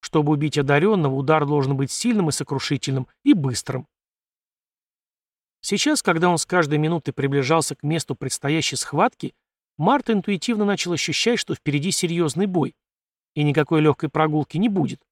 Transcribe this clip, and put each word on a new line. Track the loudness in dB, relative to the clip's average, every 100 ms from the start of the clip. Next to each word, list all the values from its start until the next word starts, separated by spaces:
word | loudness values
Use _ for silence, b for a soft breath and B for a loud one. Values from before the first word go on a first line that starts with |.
Чтобы | -2 0 2
убить | 0 0 -2
одаренного, | 2 2 4 2 0 -2
удар | 2 2 2
должен | 0 0 0
быть | -2
сильным | -2 0 0 0
и |
сокрушительным, | -2 -4 -6 -4 -4 -2 -4 -6 _
и | 2
быстрым. | 4 2 -4 -6 -8 -10 _ _ _ _ _ _ _ _ _ _ _ _ _ _ _ _ _
Сейчас, | -4 0 2 0
когда | 0 2 2
он | 2
с | 0
каждой | 0 2 2
минутой | 0 -2 -4
приближался | -4 -2 -2 2 0 0 -4
к |
месту | -4 -4 -4 -8
предстоящей | -6 -6 -2 -2 -2 -6
схватки, | -6 0 0 _ -12 _ _ _ _ _
Март | 0 0 2
интуитивно | -2 0 -4 -2 -2 0
начал | 0 -2
ощущать, | -4 -2 -2 0 0
что | -2 -6
впереди | -2 -2 -2
серьезный | -2 -2 0 0 0 -2
бой, | 0 -2 -6 _ _ _ _ _
и | -2
никакой | 2 2 2 4
легкой | 4 2 -2
прогулки | 0 0 0 -2 -2
не | 0
будет. | 0 -2 -4 _